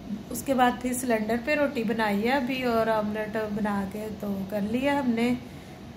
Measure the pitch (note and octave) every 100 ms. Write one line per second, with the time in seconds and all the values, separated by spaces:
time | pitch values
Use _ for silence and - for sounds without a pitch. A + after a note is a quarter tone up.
0 | - G3+ - B3 - C4 B3 - B3+ B3
1 | B3+ A3 G#3+ A#3 A#3 D4 C#4+ A#3+ A3 A3+
2 | A3 G3+ A3+ C#4+ B3 C4 B3+ A3+ A3+ A3
3 | G#3 G#3+ G#3 A3 G#3+ G#3 G#3 G3+ F#3+ G#3
4 | G#3+ G3 G#3 G3 F#3+ G#3 G#3 A#3+ C#4 C#4+
5 | B3+ A3+ A#3+ B3 - - - - -